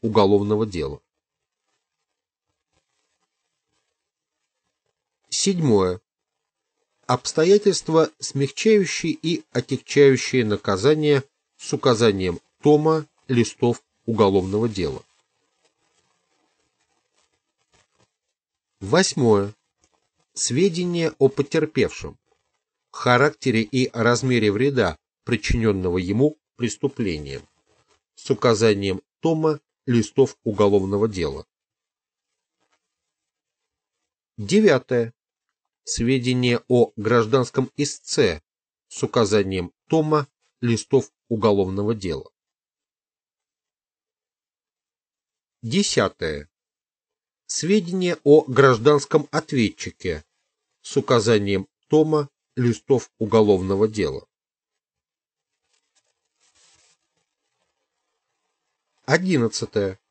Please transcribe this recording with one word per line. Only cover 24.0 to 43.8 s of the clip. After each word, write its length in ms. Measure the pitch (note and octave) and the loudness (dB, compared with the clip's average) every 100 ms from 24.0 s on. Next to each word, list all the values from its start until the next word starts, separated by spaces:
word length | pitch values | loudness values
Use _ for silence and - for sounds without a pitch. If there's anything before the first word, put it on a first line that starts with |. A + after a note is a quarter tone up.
| A#2 A#2+ C3 A#2+ G#2+ | 0 0 0 0 0
вреда, 460 | G2+ C3+ C3 F#2 D#2+ _ _ | 0 -2 0 -2 -4 _ _
причиненного 720 | - A#2 - A#2 A2 G2 F2+ F2+ | -8 -6 -2 0 0 0 -2 -2
ему 400 | F2+ G#2+ D3 D3+ _ _ | -2 0 0 -2 _ _
преступлением, 840 | A#2+ - C#3 - G#2 D2+ C#2+ C2+ - _ _ _ _ _ _ - | -8 -4 -6 -4 -6 -6 -10 -14 -16 _ _ _ _ _ _ -20
с 140 | - | -6
указанием 720 | C3 B2 G#2+ A2+ G2+ G2 F#2 - _ | -2 0 2 2 2 -2 -6 -10 _
тома, 400 | - D#3+ D#3 C#3+ _ _ - | -2 0 -2 -4 _ _ -2
листов 500 | A#2+ G#2+ - B2+ - | -2 0 0 0 0
уголовного 640 | A#2 G2+ G#2 G2+ F#2+ G2+ A2+ | -8 0 2 2 0 -2 -4
дела. 380 | F#2+ D#2 C#2+ - _ _ _ _ _ _ _ _ _ _ _ _ _ _ _ _ _ _ _ _ _ _ _ _ _ _ _ _ - | -4 -6 -8 -16 _ _ _ _ _ _ _ _ _ _ _ _ _ _ _ _ _ _ _ _ _ _ _ _ _ _ _ _ -14
Девятое. 800 | G#2 G3+ G#3+ C3 - B2 A2+ - _ _ _ _ _ _ | -2 2 4 2 0 -4 -4 -8 _ _ _ _ _ _
Сведения 800 | - - A#2 C3+ B2 B2 B2 A#2+ - | -12 -4 0 0 0 0 0 -2 0
о 240 | B2 A#2 - | 2 2 -2
гражданском 720 | G#2+ A#2+ A2 C3+ B2 - B2+ - | 0 0 2 0 0 -4 -4 -4
истце 640 | C#3+ - - - G#2+ D#2 - _ _ _ _ | -6 -6 -6 0 0 0 -10 _ _ _ _
с 140 | - | -8
указанием 720 | B2+ B2+ G#2 G#2+ F#2+ F#2+ F2 - _ | -4 0 2 2 0 -4 -8 -12 _
тома, 400 | D#3+ D#3 D3+ C#3 _ _ _ | -2 2 -2 -2 _ _ _
листов 500 | A#2+ A2+ - C3+ - _ _ | -2 -2 0 0 0 _ _
уголовного 640 | A2+ A2 G2+ F#2+ F#2+ G#2 | -2 0 2 0 -4 -4
дела. 360 | A2+ F#2+ D2 - _ _ _ _ _ _ _ _ _ _ _ _ _ _ _ | -6 -6 -8 -12 _ _ _ _ _ _ _ _ _ _ _ _ _ _ _